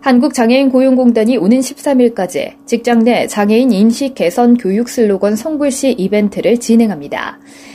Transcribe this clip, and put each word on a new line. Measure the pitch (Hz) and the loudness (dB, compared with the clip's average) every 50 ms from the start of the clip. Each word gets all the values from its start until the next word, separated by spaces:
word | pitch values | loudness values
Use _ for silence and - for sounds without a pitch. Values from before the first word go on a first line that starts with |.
한국장애인 | - 277 254 247 240 302 - - 240 226 240 262 277 269 | 0 2 2 2 2 0 0 0 0 2 2 2 2 2
고용공단이 | 254 254 262 269 262 254 254 240 233 226 220 220 254 233 | 2 2 2 2 2 2 2 2 2 2 0 0 0 0
오는 | 160 190 233 262 | 2 2 2 0
십삼 | 262 254 - - - 302 285 254 | 0 -4 -8 -8 -4 -2 2 2
일까지 | 247 233 233 - 190 180 - 143 - - - - - | 2 2 0 -2 -6 -6 -4 -6 -8 -8 -10 -18 -8
직장 | - - 233 233 247 240 233 226 | -6 -6 -4 0 0 0 2 2
내 | 240 240 185 131 | 2 2 0 -2
장애인 | - - - 208 208 220 226 262 262 | -4 -2 -2 0 2 2 2 2 2
인식 | 226 190 208 226 233 - 285 269 269 | 2 2 2 2 2 0 -4 -6 -4
개선 | - 190 165 175 - 240 240 240 | -2 -2 -2 0 2 2 4 2
교육 | 240 - 185 190 208 240 240 | 2 2 -2 -2 -2 -2 -4
슬로건 | - - 233 208 202 185 190 202 214 | -2 -2 0 0 0 0 0 -2 -2
손글씨 | 214 220 320 311 285 294 285 254 - - 269 226 | -2 -4 -6 -4 -2 -2 -2 -2 -2 -2 -2 -2
이벤트를 | - 180 190 202 208 208 202 - - - 170 226 240 | -2 -2 -2 0 0 0 -2 -2 -2 0 0 0 0
진행합니다. | 240 - 226 226 233 220 190 151 143 143 - - - - - - - - - - - - - | 0 2 2 2 2 2 -2 -6 -10 -10 -10 -10 -10 -10 -12 -16 -20 -20 -20 -20 -20 -20 -20